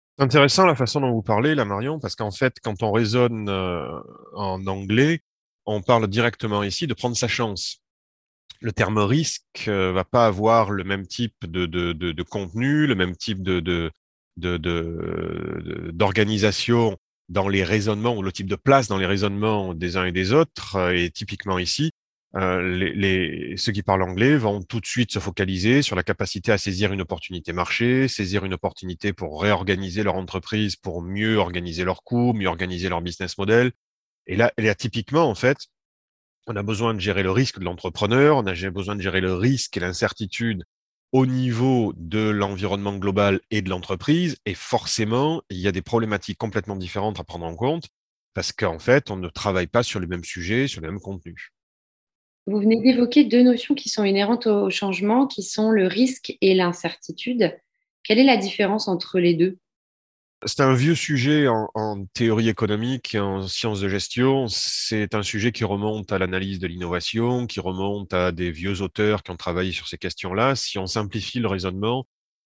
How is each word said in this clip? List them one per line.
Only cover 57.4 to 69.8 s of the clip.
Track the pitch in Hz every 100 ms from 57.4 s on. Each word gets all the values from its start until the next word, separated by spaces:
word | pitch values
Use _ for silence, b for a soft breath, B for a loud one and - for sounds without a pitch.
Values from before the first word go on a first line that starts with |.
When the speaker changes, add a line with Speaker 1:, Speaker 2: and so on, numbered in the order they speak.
| 185 - _ _ _ _
Speaker 2:
Quelle | - 214
est |
la | 269 226
différence | 196 - 196 214 208
entre | 175 - 185
les | 175 165
deux ? | 185 185 _ _ _ _ _ _ _ _ -
Speaker 1:
C'est | -
un | 135
vieux | 127 147 165
sujet | - 143 127 151 139
en, | 110 107 110
en | 107 101 95 -
théorie | 113 110 113
économique | 104 107 107 120 131 -
et | 107
en | 101 98 95
sciences | - 117 104
de | 98
gestion. | 98 - 117 131 135 120
C'est | - - - - 110 101
un | 110
sujet | 98 107 117
qui | 107
remonte | 107 101 107 107 95
à | 98
l'analyse | 92 92 98 95
de | 90
l'innovation, | 87 87 87 - 110 120 123 120
qui | -
remonte | 92 92 98 101 95
à | 92 90
des | 85 87
vieux | 78 92 92
auteurs | 95 - 107 104
qui | -
ont | 87
travaillé | - 87 92
sur | 87